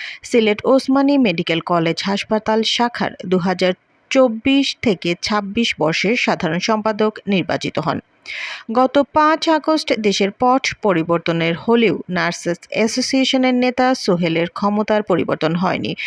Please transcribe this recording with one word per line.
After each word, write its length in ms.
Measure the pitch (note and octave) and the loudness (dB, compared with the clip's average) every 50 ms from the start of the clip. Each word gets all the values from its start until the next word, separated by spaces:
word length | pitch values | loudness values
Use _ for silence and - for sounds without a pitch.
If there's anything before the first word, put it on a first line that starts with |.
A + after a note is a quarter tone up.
| - - - - - | -10 -14 -14 -16 -8
সিলেট 360 | - - A#3+ A3 G#3 G#3 G#3+ - | 0 0 2 2 2 0 0 2
ওসমানী 520 | - C4+ C4+ - - C4 C#4 C#4 C#4 C#4+ C#4 | 2 2 2 2 2 2 2 4 4 4 4
মেডিকেল 420 | B3+ G3+ E3+ E3+ F3 - E3 E3 | 4 2 2 0 -2 -2 -2 -2
কলেজ 440 | - - F3 E3+ E3 E3 E3 - - | 0 0 0 0 2 0 -2 -2 -2
হাসপাতাল 600 | G3 G3+ G3+ - - A3 G#3+ G#3+ - A3 A3 A3 | -4 -4 -4 -2 -2 -2 -2 0 0 0 0 0
শাখার 480 | - - - A#3+ A#3+ - - - - - - - | 0 0 0 -2 -2 -2 -4 -6 -6 -6 -8 -4
দু 120 | F3+ F#3 F#3 | -2 0 0
হাজার 360 | E3 F#3+ F#3 F3+ F#3 F3+ F#3 - _ _ _ _ _ _ | 0 0 0 0 0 0 0 -2 _ _ _ _ _ _
চব্বিশ 680 | - C4+ C4 B3 A3 A3+ - C#4 C4+ C#4 C4+ - - - | 2 4 4 4 2 0 0 0 2 2 2 0 -4 -2
থেকে 340 | - A#3+ F#3+ E3+ - F3 F3 - | -2 -2 -2 0 -2 -4 -4 -4
ছাব্বিশ 540 | - - G#3+ G#3 G3+ F#3+ G3+ A#3 A#3 - - - | -4 -2 -2 -2 -2 -2 -2 -2 -2 -2 -2 0
বর্ষের 360 | D#3 D#3 D#3+ - - F#3 A#3+ | 0 0 0 0 0 0 0
সাধারণ 440 | B3 - A3 F3+ D#3+ - E3+ E3 F3+ | 0 0 0 -2 -2 -2 -2 -2 -2
সম্পাদক 600 | - - A3 A3 G#3 A3 G#3+ G#3 A3 G#3+ - - - G3 | -2 0 -2 0 0 -2 -2 0 0 -2 -2 -4 -4 -2
নির্বাচিত 520 | G3+ F3+ D#3 - - C3+ - - - - | 0 0 0 0 -2 -4 -4 -4 -4 -4
হন। 200 | D3+ D#3+ - - - _ _ _ _ - - - - - - - - - A3 | -4 -2 -4 -4 -8 _ _ _ _ -16 -14 -12 -12 -12 -12 -14 -10 -4 0
গত 300 | B3 C4 B3+ - C#4+ C#4 - - | 2 2 2 2 2 0 2 2
পাঁচ 360 | D4+ D4+ D4+ D#4+ D#4 - E4 | 2 2 2 2 0 2 0
আগস্ট 440 | D#4+ D4+ - D#4+ D#4 D4+ - - C#4 | 0 2 2 0 0 0 -2 -4 -8
দেশের 380 | A3+ G#3+ G#3 F#3+ - G3+ G3 | -2 -2 -2 0 2 0 -2
পট 420 | - - B3 B3 B3+ C4+ - - - - | 0 0 2 2 2 2 0 -2 -6 -2
পরিবর্তনের 760 | - G#3+ F3+ E3 D#3+ E3 E3+ E3+ - - E3+ E3 E3 E3 E3 | 0 0 2 2 2 0 0 -2 0 -2 -2 0 0 0 -2
হলেও 440 | D#3 - - A#3 A#3+ A3+ G3 - - - - | -2 0 0 2 4 4 2 0 -2 -4 -4
নার্সেস 480 | F3+ F3 E3 E3+ E3+ - - F3 E3+ - - - | -4 -2 -2 -2 -2 -4 -4 -6 -6 -6 -8 -6
অ্যাসোসিয়েশনের 840 | - - G#3+ A3+ - B3+ A#3+ - - C4+ C4 - - C4 B3+ B3+ B3+ | -2 -2 -2 0 0 -2 -2 0 0 0 2 2 2 2 2 2 2
নেতা 420 | B3 B3 B3+ B3 - B3+ B3+ C4 | 2 0 0 0 0 2 2 0
সোহেলের 540 | - - A3 F3+ E3+ F3+ E3 E3 E3+ E3+ F3 | 0 0 0 0 2 2 0 0 0 0 -2
ক্ষমতার 540 | - - - G3+ G#3 G#3 G#3+ - G#3+ G#3+ G#3 | -4 -4 -2 0 0 0 0 0 0 0 2
পরিবর্তন 520 | - F#3 D3+ - - D3+ D#3 - D#3 E3+ | 2 0 0 0 -2 -2 -2 0 0 0
হয়নি, 400 | F3 F#3+ F3+ - - - - E3 - - | 0 0 0 0 -2 -4 -6 -6 -8 -8